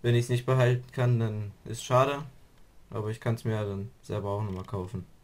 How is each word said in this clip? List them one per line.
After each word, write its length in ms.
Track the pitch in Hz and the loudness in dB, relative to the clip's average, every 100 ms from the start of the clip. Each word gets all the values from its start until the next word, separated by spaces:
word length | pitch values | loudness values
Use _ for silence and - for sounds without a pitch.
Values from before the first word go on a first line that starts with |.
Wenn 100 | 120 | 4
ich's 160 | 120 120 | 4 4
nicht 160 | 123 - | 0 2
behalten 400 | 131 123 123 - | 4 6 4 -2
kann, 280 | - 123 120 | 0 2 2
dann 320 | 113 107 104 - - | 2 -2 -8 -10 -12
ist 180 | 110 | -12
schade. 400 | - 123 135 143 147 - - _ - - - | 2 4 4 0 -8 -16 -20 _ -20 -20 -10
Aber 180 | 107 107 | -6 -6
ich 100 | 110 | -4
kann's 240 | 120 113 | -2 -2
mir 100 | 117 | -2
ja 100 | 110 | -4
dann 260 | 104 98 104 - | -4 -6 -8 -14
selber 280 | - 104 101 | -8 -6 -4
auch 140 | 101 | -4
nochmal 220 | 107 92 92 | -4 -6 -8
kaufen. 400 | 98 90 95 87 - | -8 -6 -10 -12 -20